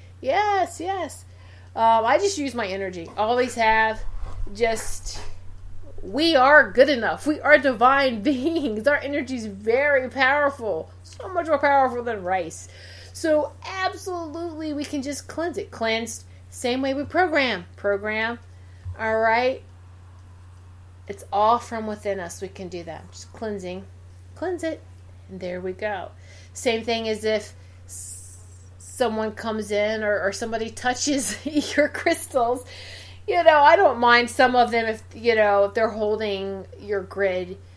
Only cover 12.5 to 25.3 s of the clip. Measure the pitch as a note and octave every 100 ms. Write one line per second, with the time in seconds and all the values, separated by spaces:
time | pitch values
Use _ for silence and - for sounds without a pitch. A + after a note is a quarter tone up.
12.5 | - - - - - - - D#4+ D4+ C#4
13.5 | - - F#4+ F#4+ F4+ G4 F4 E4 D#4+ E4+
14.5 | D#4 D#4 D4 D4 D4 C4+ C#4 - - E4+
15.5 | - - - A3+ A3 A3+ - - - -
16.5 | - B3 C4 C4+ C4+ C#4 D#4+ F#4 D4+ C4
17.5 | F#3 F3 - G3+ G3+ G#3+ G#3+ A3+ A#3+ -
18.5 | - - - - - A3 A3 A3+ A#3 B3+
19.5 | C4 - - - - - - - - -
20.5 | - - - - - - - - G3 G#3+
21.5 | A#3+ - A3+ G#3+ G#3 G#3 G3 E3+ - F#3
22.5 | - F3+ F3 E3 D#3 - - - - A3
23.5 | G3+ F3+ F#3 - - - - - - E4
24.5 | F4 D#4+ D#4 - - - - -